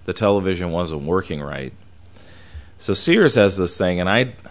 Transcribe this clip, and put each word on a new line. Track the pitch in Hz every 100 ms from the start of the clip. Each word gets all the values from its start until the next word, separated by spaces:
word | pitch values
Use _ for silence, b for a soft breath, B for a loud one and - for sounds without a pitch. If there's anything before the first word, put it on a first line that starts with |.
the | -
television | 87 107 101 95 90 90
wasn't | 82 87 76
working | 71 92 92 78
right. | 71 67 65 - - - - B B B B B B B
So | -
Sears | 95 - 202 165 120
has | 101 92
this | 87 -
thing, | 92 90
and | 90
I, | 110 127 - -